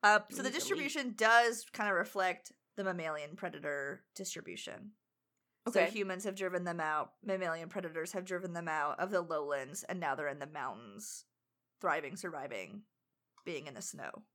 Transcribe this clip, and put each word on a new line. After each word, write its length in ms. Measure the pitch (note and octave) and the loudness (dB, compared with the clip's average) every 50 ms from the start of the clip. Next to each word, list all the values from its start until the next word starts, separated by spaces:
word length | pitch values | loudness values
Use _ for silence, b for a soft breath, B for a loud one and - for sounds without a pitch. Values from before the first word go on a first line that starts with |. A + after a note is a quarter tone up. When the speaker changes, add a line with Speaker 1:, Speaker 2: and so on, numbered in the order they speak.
| - | 10
Speaker 1:
Uh, 160 | G#3 G#3 G#3+ | 8 8 8
so 40 | G#3+ - | 6 2
Speaker 2:
You 60 | - - | -6 -2
Speaker 1:
the 0 | |
Speaker 2:
need 0 | |
to 60 | - | -2
leave. 100 | C4 B3 | 0 0
Speaker 1:
distribution 600 | - - - G4 F4 C#4+ C#4+ - D#4 C4+ B3 G#3+ | 0 0 0 0 2 2 0 0 0 -2 -2 0
does 500 | - A3+ A3 A3+ A#3 A#3+ A#3 A#3+ A3+ - - - | 4 6 10 10 10 10 8 4 0 -6 -10 -4
kind 160 | - G#3+ G#3 | -2 2 4
of 60 | G3 | 4
reflect 560 | E3+ F#3 - - G#3 F#3 F#3 F3 F3 - - - _ _ _ _ - | 4 2 2 2 2 2 2 2 -2 -6 -18 -20 _ _ _ _ -4
the 60 | G3 | -2
mammalian 520 | F#3+ F#3 F3+ E3 D#3+ D#3 D3+ D3 D3 D3+ | -2 -2 -2 -2 -2 -2 -4 -6 -8 -10
predator 680 | - - F3 - D#3 C#3+ D3 C#3+ C#3+ C#3 C#3 C#3+ - _ _ _ | -6 -6 -6 -6 -4 -2 -2 -2 0 -2 -4 -6 -8 _ _ _
distribution. 760 | - F#3+ - - - - - F2 - - - - - G3+ G#3 - _ _ _ _ _ _ _ _ _ _ _ _ _ _ A#3+ A#3+ | -10 -8 -8 -8 -8 -8 -10 -10 -10 -8 -10 -10 -10 -12 -16 -18 _ _ _ _ _ _ _ _ _ _ _ _ _ _ 2 4
So 60 | G3 | 4
Speaker 2:
Okay. 100 | E3+ E3+ | 4 4
Speaker 1:
humans 320 | G#3+ A3 G3+ F#3+ F#3 F#3 G3+ | 4 -2 -2 -2 -2 -2 -2
have 120 | G#3 F#3+ | -4 -2
driven 280 | G3 G3 F#3 F3+ F3+ F3 | -2 -2 0 0 0 0
them 160 | F3+ E3+ F3 | 0 -2 0
out, 320 | D#3+ D#3 D3+ D3+ - - _ _ - | 0 0 2 0 0 -2 _ _ -4
mammalian 460 | - F#3+ F#3+ F#3 E3+ E3 E3 E3 E3 | -2 -2 0 0 0 -2 -2 -6 -6
predators 440 | - G3+ F3+ E3+ D#3+ E3 D#3+ D#3 - | -6 -6 -6 -4 -4 -4 -4 -4 -4
have 120 | G3 F3+ | -6 -4
driven 280 | F#3 F#3+ F3 F#3 F3+ E3+ | -2 -4 -2 -2 -4 -6
them 140 | E3+ E3+ E3 | -4 -4 -2
out 320 | D#3 D#3 D3 D3 - - | 0 0 0 0 0 0
of 120 | E3+ F#3+ | -2 2
the 100 | G#3 F#3 | 2 0
lowlands, 600 | E3+ E3 E3 D3+ D3 C#3+ C#3+ C#3 C3 C3+ E3 - - | 2 2 0 -2 0 0 0 0 -2 -4 -8 -10 -6
and 160 | - - F3+ | -4 -4 -2
now 160 | E3+ D3 C#3 | 0 0 0
they're 120 | C#3 D3+ D3 | 0 0 -2
in 120 | C#3 D3 | -2 -4
the 80 | C#3+ C#3+ | -6 -8
mountains, 760 | D3+ D3+ C3 C3 G#2 G#2+ A#2+ G#2+ G2 G#2 G#2+ - - - - _ _ _ _ _ _ _ _ _ _ _ | -6 -6 -4 -4 -6 -8 -12 -16 -14 -12 -12 -12 -12 -12 -14 _ _ _ _ _ _ _ _ _ _ _
thriving, 340 | - F3+ D3+ D3+ D3+ C#3 F3 | 0 2 2 2 0 -4 -8
surviving, 680 | G3+ - F3+ D#3+ D3 C3+ C#3 A#2+ G2+ F#2 - G#2 - - _ _ _ _ _ _ _ _ _ _ - _ | -6 -8 -6 -6 -6 -8 -6 -6 -6 -8 -8 -10 -14 -16 _ _ _ _ _ _ _ _ _ _ -14 _
being 220 | - E3+ C#3+ C#3 D3+ | -6 -6 -6 -6 -8
in 60 | C3+ | -10
the 80 | A2 | -8
snow. 420 | - - - - - D2+ - - G#3+ _ _ | -8 -8 -8 -8 -10 -10 -10 -12 -16 _ _